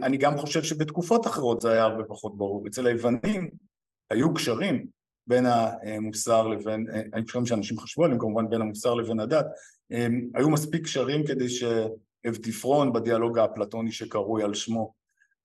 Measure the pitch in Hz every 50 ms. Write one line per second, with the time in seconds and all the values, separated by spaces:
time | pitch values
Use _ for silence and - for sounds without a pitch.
0 | 131 131 139 135 139 143 147 143 - - - 165 151 - 160 151 156 151 - 180
1 | 165 - 226 240 226 - - - 135 120 113 117 117 117 113 113 113 110 110 110
2 | 104 - 104 - - 107 104 101 101 98 101 101 104 104 - 127 123 120 117 120
3 | 120 120 123 117 - 202 214 190 175 147 - - _ _ _ _ _ _ _ _
4 | _ - - 113 139 165 151 - - 123 113 131 190 196 - - - - _ _
5 | _ _ _ _ _ - 123 127 127 123 120 113 113 110 107 - - 107 107 107
6 | 107 107 104 - - 117 113 113 113 110 107 101 104 107 110 110 110 - 110 107
7 | 110 - - 117 113 - - 123 120 117 117 104 101 - 117 110 - - - 143
8 | 170 160 127 107 117 110 104 113 110 104 117 113 110 107 107 - - 123 120 120
9 | 110 104 113 113 110 123 156 151 - - - - - - _ _ _ - - 117
10 | 120 117 117 123 120 - - 120 135 151 151 151 156 151 156 165 160 - - 135
11 | 123 127 143 151 151 151 135 127 123 120 123 123 123 117 113 113 110 110 110 -
12 | _ _ _ _ - 117 113 104 - 113 104 - - 123 143 147 143 127 117 117
13 | 107 120 117 110 117 117 117 113 110 101 - 107 101 107 113 113 113 113 113 -
14 | 113 - - 107 98 107 113 107 104 101 104 101 - 113 113 113 107 - - _
15 | _ _ _ _ _ _ _ _ _